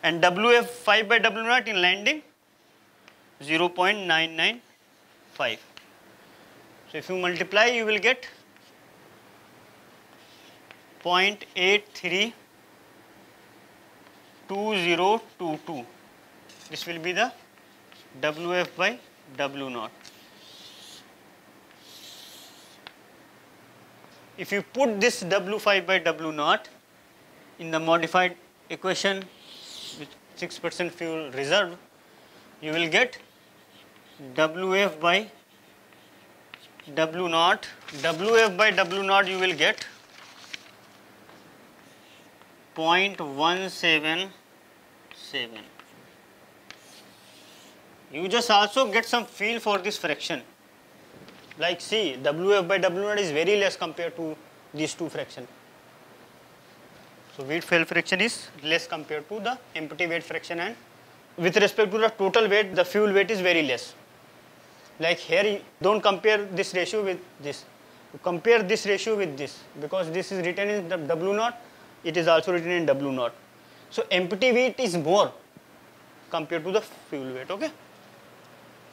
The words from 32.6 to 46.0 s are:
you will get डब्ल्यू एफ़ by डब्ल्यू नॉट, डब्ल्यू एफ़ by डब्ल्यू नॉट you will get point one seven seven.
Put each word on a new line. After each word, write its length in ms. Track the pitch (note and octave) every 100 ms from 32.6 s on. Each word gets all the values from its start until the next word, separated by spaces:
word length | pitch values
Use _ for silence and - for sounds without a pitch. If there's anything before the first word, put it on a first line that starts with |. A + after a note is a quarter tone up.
you 120 | D3+
will 160 | D#3+ E3
get 300 | F#3 B3+ - - _ _ - - - - - - -
डब्ल्यू 540 | C3+ B2+ D#3 E3 F#3+
एफ़ 200 | F#3+ G3+ D#3
by 160 | E3+ F#3 G#3+ - _ _ - - - - - - - - - - - - - C#3+
डब्ल्यू 300 | D#3+ F3 F3+
नॉट, 380 | E3 F3 G#3+ - - - D3
डब्ल्यू 340 | D#3+ E3 G#3 A3+
एफ़ 200 | A3 F3+
by 100 | G#3+ F#3+
डब्ल्यू 260 | F3 G3
नॉट 260 | G3 G3 F#3
you 100 | F#3
will 120 | F#3 D3+
get 260 | E3+ G#3+ - - - - - - - - - - - - - - - - - - - - - - - - - - - - -
point 460 | - D#3+ F3 G3 F#3
one 480 | D3+ C3+ D#3+ F#3 F#3+
seven 560 | - F3 D#3 D#3 E3 F#3+ - _ - - - - - - -
seven. 460 | - C#3 A#2 A2 G#2 - - -